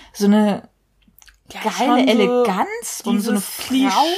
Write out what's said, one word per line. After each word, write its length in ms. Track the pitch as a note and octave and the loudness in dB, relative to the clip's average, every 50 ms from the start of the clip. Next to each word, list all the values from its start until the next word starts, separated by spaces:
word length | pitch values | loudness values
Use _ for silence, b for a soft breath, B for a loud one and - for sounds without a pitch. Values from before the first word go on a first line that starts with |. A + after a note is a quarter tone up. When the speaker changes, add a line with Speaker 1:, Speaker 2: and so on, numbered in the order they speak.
| B B B | B B B
Speaker 1:
so 120 | - G3+ | -2 2
eine 420 | G3+ G#3 G#3+ G#3 G#3 G3 - - - _ _ _ _ _ _ _ _ _ _ _ _ _ _ _ - - | 4 4 4 4 2 0 -4 -8 -14 _ _ _ _ _ _ _ _ _ _ _ _ _ _ _ -20 -12
Speaker 2:
Ja, 80 | - - | -8 -6
Speaker 1:
geile 380 | - F#3 F#3+ A#3+ C4+ B3 B3+ | -6 -2 -2 0 2 2 2
Speaker 2:
schon 60 | C4 | 4
so 60 | C4 C4 A3 G3+ | 4 4 2 2
Speaker 1:
Eleganz 800 | B3 B3 B3 B3 A3 F3+ G3 C#4 G4 A4 A#4+ A#4+ - - - - | 2 2 2 2 0 0 -2 -2 -4 -6 -10 -10 -12 -12 -8 -4
und 160 | A#3 A#3 G#3 | -2 -2 -2
so 100 | G#3 A3+ | 0 0
eine 80 | G#3 G3+ | -2 -2
Speaker 2:
dieses 40 | F#3+ | -4
Speaker 1:
Frau 580 | - - - - - B3+ C4 C4+ F#3+ F#3+ A3 C#4+ E4+ F4+ | -6 -10 -12 -8 -4 -2 0 0 2 2 2 2 0 0